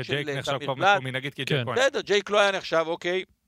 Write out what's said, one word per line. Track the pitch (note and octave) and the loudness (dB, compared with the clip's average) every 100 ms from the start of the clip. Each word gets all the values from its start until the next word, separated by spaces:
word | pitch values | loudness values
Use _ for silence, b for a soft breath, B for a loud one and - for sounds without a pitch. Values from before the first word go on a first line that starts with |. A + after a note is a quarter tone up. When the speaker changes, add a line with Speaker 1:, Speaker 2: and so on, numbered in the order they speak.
Speaker 1:
שג'ייק | B2 C#3 D3 | -2 -2 -2
Speaker 2:
של, | |
אה, | C#3 | -4
Speaker 1:
נחשב | C#3+ | -2
Speaker 2:
תמיר | C3+ | -2
Speaker 1:
כבר | C#3 | -2
Speaker 2:
בלאט. | C3 F#3 G3 | 2 4 4
Speaker 1:
מקומי, | C3 | 0
נגיד, | C3 C3+ | -6 -6
כי | - B2+ | -6 0
Speaker 3:
כן. | C#3+ | 0
Speaker 1:
ג'ייק | A#2+ | 0
כהן. | E3 | 2
Speaker 2:
בסדר, | C4+ C4 | 2 0
ג'ייק | - G3+ G3 | 0 0 2
לא | G#3 | 2
היה | G3+ | 4
נחשב, | F#3 - E3 D#3+ | 2 0 0 0
אוקיי. | E3+ F3 F#3 - _ | -2 -2 -4 -4 _